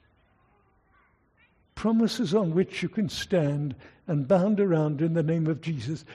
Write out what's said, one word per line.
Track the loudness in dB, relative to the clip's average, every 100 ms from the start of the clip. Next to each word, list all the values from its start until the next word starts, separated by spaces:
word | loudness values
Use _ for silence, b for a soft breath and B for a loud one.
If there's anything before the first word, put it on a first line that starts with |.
| _ _ _ _ _ _ _ _ _ _ _ _ _ _ _ _ _
Promises | -6 0 2 2 0 0
on | 2 2
which | 0 0 -4
you | -6
can | -2 -4
stand | -4 -2 0 2 0 -4 -8 B B -4
and | -2 2
bound | 2 4 2
around | 2 2 2 0
in | 0
the | 0
name | 0 0 0
of | -2
Jesus. | -4 -6 -6 -8 -12